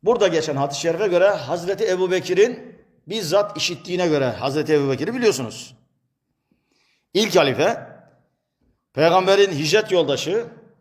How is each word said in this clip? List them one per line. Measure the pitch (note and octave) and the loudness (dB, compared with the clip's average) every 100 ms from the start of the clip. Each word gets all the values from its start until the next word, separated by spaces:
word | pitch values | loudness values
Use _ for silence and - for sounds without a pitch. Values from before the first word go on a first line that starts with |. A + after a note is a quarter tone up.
Burada | G3 A#3 G3 | 2 2 2
geçen | E3 D#3+ C#3 | 2 -2 -2
hadis-i | C#3+ D#3 | -2 -2
şerife | E3+ E3 G#3 | -4 0 0
göre | F3 F#3+ | 4 4
Hazreti | F#3+ B2+ F3 F3 F#3+ G#3+ | 2 -4 -6 -4 -4 -2
Ebu | F#3 F#3 | 0 0
Bekir'in | F#3 D3 F3+ A3 B3+ - - _ _ - | -2 -2 2 2 0 -16 -20 _ _ -10
bizzat | A3 E3+ F#3+ G#3 - | -8 0 0 0 -4
işittiğine | - F3 - F3+ F3 | -6 -6 -8 -4 0
göre | D3+ C3 | 0 0
Hazreti | F#2 B2 D3 C#3+ | -2 -4 -4 0
Ebu | D3+ C#3 | 0 2
Bekir'i | B2+ D#3+ | -2 -4
biliyorsunuz. | B3 A#3 E3 A#2 - - _ _ _ _ _ _ _ _ _ _ _ _ _ _ | 0 0 0 -6 -12 -18 _ _ _ _ _ _ _ _ _ _ _ _ _ _
İlk | F#3 G#3+ F#3 | -2 2 2
halife, | C#3+ A#2+ D3 - - - _ _ _ _ _ _ _ _ _ | 2 2 -2 -2 -10 -20 _ _ _ _ _ _ _ _ _
peygamberin | - D#3+ F3+ F#3 G3 G3+ | 2 4 4 4 4 4
hicret | D3+ D3+ G3 A3 | 2 0 0 2
yoldaşı | F3+ D3 C3+ - G3+ A#3 - - _ | 0 0 -2 -2 -4 -4 -14 -20 _